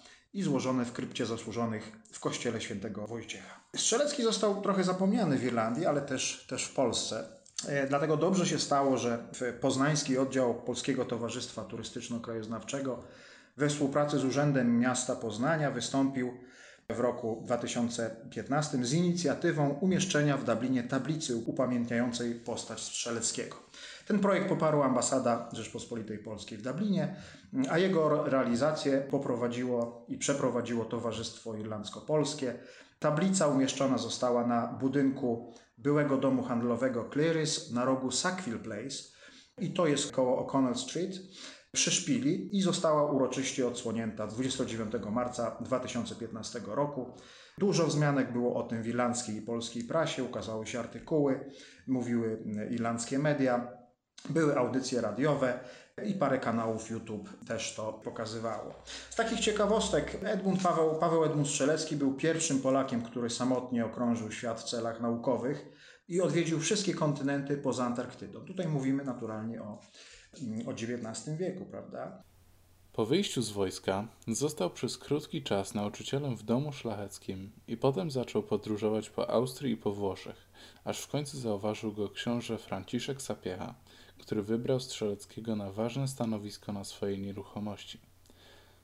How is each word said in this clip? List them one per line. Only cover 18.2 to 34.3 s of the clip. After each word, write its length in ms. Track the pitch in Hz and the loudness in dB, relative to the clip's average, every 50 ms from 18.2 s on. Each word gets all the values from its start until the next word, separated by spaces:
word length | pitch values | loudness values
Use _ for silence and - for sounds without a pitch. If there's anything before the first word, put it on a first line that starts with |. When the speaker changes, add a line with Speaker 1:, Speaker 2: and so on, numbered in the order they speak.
| - - | -12 -8
Speaker 1:
piętnastym 540 | - 117 104 - 139 151 147 - 143 123 123 | -8 -8 -4 0 0 0 2 2 0 0 2
z 80 | 117 | 2
inicjatywą 760 | 147 170 180 175 170 - - 135 117 - - 170 147 151 143 139 | 4 4 4 4 2 2 2 0 0 2 2 2 4 4 2 2
umieszczenia 680 | - - 196 190 180 156 - - - 147 147 147 135 | 2 2 4 4 4 4 2 2 2 4 4 4 2
w 80 | - - | 2 2
Dublinie 380 | 117 113 110 127 127 131 123 | 0 2 2 2 2 2 0
tablicy 540 | 117 - 139 131 - 151 156 151 - - 120 | 2 0 0 0 0 0 -2 -2 -2 -2 -2
upamiętniającej 1000 | 113 - - - 135 127 123 123 120 117 117 120 117 120 120 117 - 120 117 117 | -2 -2 -2 0 0 0 2 2 0 0 2 2 2 2 2 0 -2 -2 -2 -4
postać 460 | - - 123 110 - - - 110 - | -4 -4 -6 -6 -6 -6 -8 -8 -8
Strzeleckiego. 760 | - - - - - 120 117 113 110 - - 127 110 - - - - - - - - - - - - | -8 -6 -6 -4 -4 -2 -2 0 -2 -2 -2 -2 -6 -6 -10 -14 -16 -20 -18 -18 -16 -16 -16 -12 -2
Ten 120 | - 208 196 | 0 2 4
projekt 300 | 190 202 190 - 147 - | 4 4 4 4 2 2
poparła 380 | 160 147 160 156 151 147 139 | 2 4 4 4 6 6 6
Ambasada 640 | 131 123 120 - - 135 131 123 120 117 113 - - | 4 4 4 4 4 2 2 4 4 2 2 0 -6
Rzeczpospolitej 680 | - 110 107 - - 110 - - 117 113 104 107 107 101 | -8 -8 -8 -8 -8 -10 -8 -6 -8 -6 -6 -6 -8 -8
Polskiej 400 | - 110 107 101 - - 117 101 | -8 -10 -10 -10 -10 -10 -10 -8
w 40 | |
Dublinie, 540 | 107 127 143 175 214 208 180 160 151 147 - - - - - - - - - 131 135 - | -6 -6 -2 0 0 2 2 2 2 0 -4 -8 -12 -16 -18 -20 -16 -6 -2 -2 0 2
a 80 | 160 170 | 4 4
jego 460 | 190 185 160 160 156 147 147 147 - | 4 4 4 4 4 4 4 2 2
realizację 760 | - 135 135 123 120 120 120 139 156 151 - - 139 135 135 | 2 2 4 4 4 4 4 4 2 2 2 2 2 2 2
poprowadziło 1040 | 135 - 147 131 - - 123 117 123 120 117 123 127 127 120 117 117 117 - - - - | 2 2 0 0 0 0 0 0 0 0 0 -2 0 0 2 2 0 0 -4 -10 -10 -8
i 100 | 131 - | -6 -2
przeprowadziło 640 | - - 135 135 135 123 117 120 113 113 120 117 110 | 0 0 2 2 2 2 2 0 0 0 0 -2 0
Towarzystwo 720 | - 123 113 113 113 107 110 113 - - - - 117 110 | -2 -4 -2 -2 -2 -4 -4 -6 -8 -10 -10 -10 -8 -8
Irlandzko-Polskie. 1000 | 107 107 110 107 104 98 - - 110 - - 156 156 139 135 - - 131 120 117 - - - - - - - _ _ | -6 -6 -6 -6 -6 -8 -10 -10 -10 -2 2 2 2 2 2 0 -2 -2 -2 -4 -6 -10 -16 -20 -20 -20 -20 _ _
Tablica 480 | - 151 151 160 185 190 185 - 160 | 0 2 4 4 4 4 4 4 4
umieszczona 520 | 147 135 135 131 131 - - 139 131 127 110 | 4 6 4 4 2 2 2 2 2 2 0
została 480 | 113 110 - - 127 123 | 0 -4 -2 0 2 2